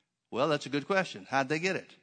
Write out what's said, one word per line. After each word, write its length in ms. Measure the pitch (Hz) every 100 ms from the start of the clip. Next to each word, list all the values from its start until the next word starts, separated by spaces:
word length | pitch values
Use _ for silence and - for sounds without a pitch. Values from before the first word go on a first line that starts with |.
| _ _ -
Well, 160 | 110 156
that's 200 | 147 127
a 20 |
good 180 | 139 139
question. 400 | 196 175 104 95
How'd 200 | 135 135
they 100 | 156
get 160 | 185 151
it? 160 | - -